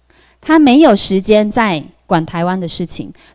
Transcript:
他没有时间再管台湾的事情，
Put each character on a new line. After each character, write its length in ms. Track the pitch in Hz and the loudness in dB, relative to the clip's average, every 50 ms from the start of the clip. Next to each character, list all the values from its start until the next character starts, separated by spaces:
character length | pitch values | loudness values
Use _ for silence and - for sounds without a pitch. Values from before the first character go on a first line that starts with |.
| _ _ _ _ _ _ _ _ | _ _ _ _ _ _ _ _
他 200 | _ - 311 330 | _ 0 2 4
没 200 | 302 254 247 294 | 4 4 6 6
有 140 | 330 269 202 | 6 6 4
时 240 | 202 - - 196 190 | 2 0 -2 -2 -2
间 300 | 190 214 214 214 214 208 | 0 2 2 2 0 0
再 320 | - 247 226 202 170 147 139 - _ _ _ | -2 -2 -2 -2 -4 -6 -8 -12 _ _ _
管 200 | - 190 160 160 | -4 -4 -4 -2
台 200 | - - 170 170 | -4 -6 -6 -4
湾 140 | 180 185 190 | -4 -4 -6
的 80 | 175 | -6
事 180 | 160 - - 175 | -8 -8 -8 -8
情， 260 | - - - - - - - _ _ _ | -8 -8 -10 -12 -14 -16 -20 _ _ _